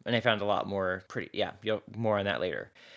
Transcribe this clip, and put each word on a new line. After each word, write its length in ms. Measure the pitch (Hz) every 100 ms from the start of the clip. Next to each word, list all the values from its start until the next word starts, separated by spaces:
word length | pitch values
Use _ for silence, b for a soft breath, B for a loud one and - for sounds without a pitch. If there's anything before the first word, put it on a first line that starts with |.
| -
and 100 | 117
I 40 |
found 240 | 120 107
a 20 | 101
lot 220 | 101 95
more 360 | 98 92 92 -
pretty, 240 | 120 87
yeah, 200 | - 92 98
you'll, 180 | 110 104 - 110
more 220 | 113 104
on 60 | 98
that 140 | -
later. 320 | 90 58 50 - B